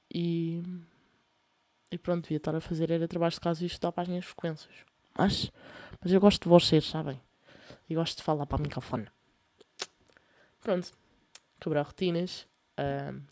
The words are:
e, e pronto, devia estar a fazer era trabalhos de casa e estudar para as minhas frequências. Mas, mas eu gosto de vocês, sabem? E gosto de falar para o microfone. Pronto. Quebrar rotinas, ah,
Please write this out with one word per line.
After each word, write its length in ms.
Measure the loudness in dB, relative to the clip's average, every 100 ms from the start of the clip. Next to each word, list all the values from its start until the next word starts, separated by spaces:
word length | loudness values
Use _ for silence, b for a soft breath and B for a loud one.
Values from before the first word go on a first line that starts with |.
| -10
e, 500 | -4 -2 0 -2 -4 -8 -12 -16 b b b b b _ _ _ _ -12
e 80 | -8
pronto, 260 | -2 -2
devia 140 | -2 -4
estar 160 | -2
a 60 | -4
fazer 300 | -4 -2 0
era 160 | 0 0
trabalhos 280 | 0 0
de 60 | 0
casa 220 | -2 -2
e 40 | -4
estudar 260 | -4 -4
para 100 | -4
as 60 | -4
minhas 160 | -4
frequências. 500 | -8 -6 -6 -6 -12 -20 -20 _ _ 0
Mas, 360 | 0 0 -4 -10 B B B B
mas 100 | 2
eu 80 | 6
gosto 220 | 6 6
de 60 | 8
vocês, 360 | 8 8 4
sabem? 360 | 4 -2 -6 -8 -14 _ B B B B B
E 60 |
gosto 220 | -4 -2 -4
de 60 |
falar 240 | -2 -2 0
para 120 | -2
o 40 |
microfone. 440 | -2 -6 -6 -6 -8 _ _ _ _ _ _ -12 -12 _ _ -20 b b b b
Pronto. 320 | -2 -2 -4 -14 _ _ _ -20 _ -8
Quebrar 220 | -2 0
rotinas, 640 | 0 -2 0 0 -2 -6 -16 _ _ -4
ah, 380 | -4 -4 -6 -10 -14